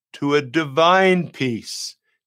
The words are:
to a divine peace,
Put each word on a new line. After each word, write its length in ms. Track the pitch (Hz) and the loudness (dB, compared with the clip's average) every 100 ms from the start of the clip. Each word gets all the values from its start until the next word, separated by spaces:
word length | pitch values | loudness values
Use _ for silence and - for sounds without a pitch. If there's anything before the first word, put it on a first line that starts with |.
| _ | _
to 240 | - 143 147 | -8 -2 0
a 40 | |
divine 880 | 131 160 151 135 165 185 190 185 160 | 0 -4 -2 2 4 4 4 2 -2
peace, 680 | - 165 110 - - - - _ _ | -4 -4 -4 -10 -12 -14 -16 _ _